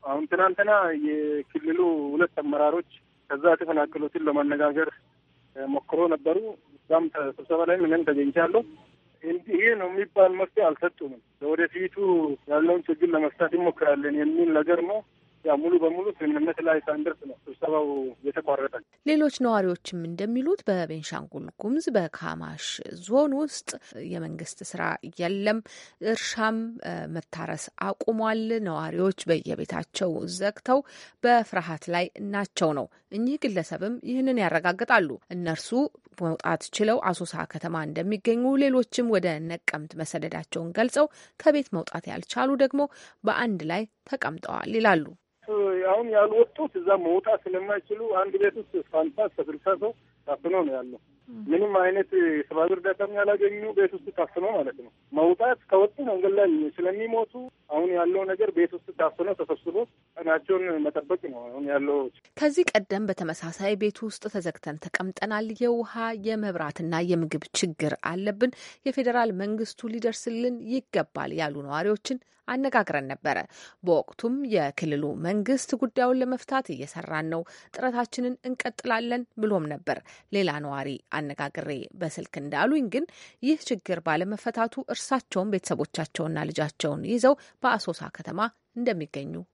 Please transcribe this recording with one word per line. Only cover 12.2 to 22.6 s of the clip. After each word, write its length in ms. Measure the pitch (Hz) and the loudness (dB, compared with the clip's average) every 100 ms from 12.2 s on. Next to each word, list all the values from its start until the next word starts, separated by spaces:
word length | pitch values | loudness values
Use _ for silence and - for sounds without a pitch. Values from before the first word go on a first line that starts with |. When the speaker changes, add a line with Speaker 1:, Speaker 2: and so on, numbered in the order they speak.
| 156 139 - | 2 -4 0
Speaker 1:
ያለውን 360 | 147 165 175 | 2 4 4
ችግር 240 | 165 160 175 | 2 0 2
ለመፍታት 420 | 160 151 - 165 | 2 0 0 0
እንሞክራለን 640 | 170 175 - 151 139 147 147 | 2 2 2 4 4 2 0
የሚል 320 | 151 160 - | 2 4 4
ነገር 280 | 151 156 175 | 4 4 2
ነው። 160 | 175 208 - _ _ _ | 2 -4 -6 _ _ _
ያ 100 | 165 208 | 0 2
ሙሉ 180 | 320 349 | 4 4
በሙሉ 300 | 160 170 202 | 4 2 -4
ስምምነት 460 | - 156 151 156 160 | -2 0 2 0 0
ላይ 160 | 165 156 | 2 2
ሳንደርስ 380 | - 151 151 156 139 | 2 -2 -2 -4 -12
ነው 100 | 127 | -16
ስብሰባው 460 | - 131 160 156 147 143 131 120 | -16 -6 0 0 0 -2 -4 -6
የተቋረጠ። 520 | 135 143 156 139 135 123 - _ - | -6 -4 -2 -2 -2 -8 -16 _ 0
Speaker 2:
ሌሎች 280 | 302 302 - | 2 2 2
ነዋሪዎችም 580 | 254 220 185 180 - 175 | 2 2 2 -2 -6 -8
እንደሚሉት 580 | 165 170 202 240 269 392 | -6 -6 -4 -2 0 0
በቤንሻንጉል 840 | - 190 160 160 156 - - 147 131 - | 0 0 -2 -6 -8 -10 -10 -12 -14 -10
ጉሙዝ 280 | 202 277 330 | -2 -2 2
በካማሽ 760 | 226 165 - - 160 160 156 | 0 0 -6 -8 -8 -10 -10